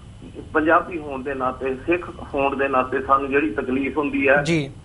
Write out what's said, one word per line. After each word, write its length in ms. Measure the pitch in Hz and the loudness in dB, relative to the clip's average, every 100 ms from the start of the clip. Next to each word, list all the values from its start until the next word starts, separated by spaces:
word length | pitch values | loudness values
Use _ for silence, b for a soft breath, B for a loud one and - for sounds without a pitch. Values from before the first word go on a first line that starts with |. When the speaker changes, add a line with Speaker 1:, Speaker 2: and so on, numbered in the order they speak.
| - - - 139 139 | -18 -18 -16 -14 -2
Speaker 1:
ਪੰਜਾਬੀ 440 | 156 156 170 175 175 | 2 4 4 2 -6
ਹੋਣ 240 | 151 135 | -6 -6
ਦੇ 120 | 135 | -6
ਨਾਤੇ, 400 | 135 127 127 131 | -2 -2 -2 -4
ਸਿੱਖ 360 | 127 160 175 - - - | -2 0 -2 -2 -12 -6
ਹੋਣ 220 | 143 139 135 | 0 0 2
ਦੇ 120 | 139 | 2
ਨਾਤੇ 340 | 131 123 135 | 2 2 0
ਸਾਨੂੰ 280 | 131 135 139 | 4 2 4
ਜਿਹੜੀ 200 | 143 156 | 2 2
ਤਕਲੀਫ 480 | - 127 135 135 151 | -2 -2 0 0 -2
ਹੁੰਦੀ 300 | 143 135 135 | 0 2 4
ਹੈ, 140 | 143 | 4
Speaker 2:
ਜੀ। 280 | 147 165 139 - | 4 0 -2 -8